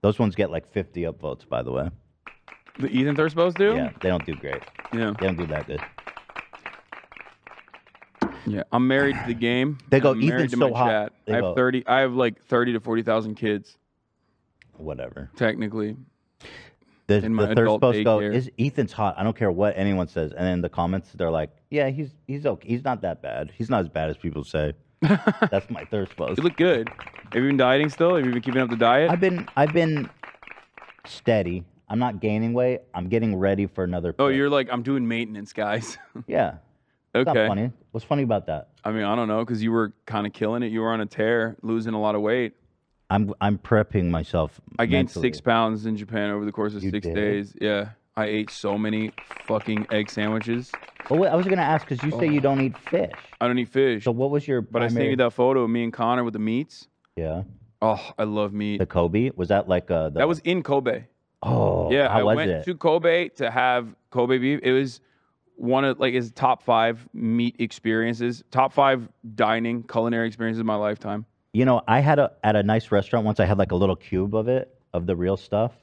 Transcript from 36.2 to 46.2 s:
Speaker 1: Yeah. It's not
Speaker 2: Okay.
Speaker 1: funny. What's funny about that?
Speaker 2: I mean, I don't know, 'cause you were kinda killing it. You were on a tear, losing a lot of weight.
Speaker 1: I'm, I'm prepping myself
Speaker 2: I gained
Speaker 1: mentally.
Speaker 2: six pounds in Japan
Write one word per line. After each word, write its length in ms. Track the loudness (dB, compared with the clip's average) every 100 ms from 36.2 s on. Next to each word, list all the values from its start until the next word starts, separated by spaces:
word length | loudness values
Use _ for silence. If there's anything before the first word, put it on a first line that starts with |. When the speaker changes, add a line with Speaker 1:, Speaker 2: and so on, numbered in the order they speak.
| -6
Speaker 1:
Yeah. 300 | -2 -2 -4 _ _ _ _ _
It's 120 | 0 2
not 100 | 2
Speaker 2:
Okay. 100 | 2
Speaker 1:
funny. 240 | 0 -2 -6 _
What's 160 | -12 -2
funny 160 | 0
about 240 | 2 0 -2
that? 220 | -8 -8 _
Speaker 2:
I 60 | -6
mean, 120 | -4
I 120 | -2
don't 140 | 0 0
know, 160 | -2
'cause 160 | -2 -2
you 100 | 0
were 220 | 0 0 -4 -8
kinda 240 | -4 -4
killing 320 | -4 -4 -2
it. 100 | -4
You 80 | -2
were 100 | -2
on 100 | -2
a 20 | -4
tear, 500 | -2 0 2 0 -6
losing 320 | -4 -4 -2
a 80 | -2
lot 140 | 0
of 80 | 0
weight. 320 | 0 0 -2 _ _ _ _ _ _
Speaker 1:
I'm, 240 | 0 0 0
I'm 160 | 0 0
prepping 500 | 2 2 4 0 0
myself 500 | 0 -2 -2 -2 -4 -18 -4
Speaker 2:
I 80 | 0
gained 220 | 2 0
Speaker 1:
mentally. 180 | 0 -4
Speaker 2:
six 120 | -2
pounds 460 | 0 2 2 -2
in 140 | -4 -6
Japan 320 | -4 -4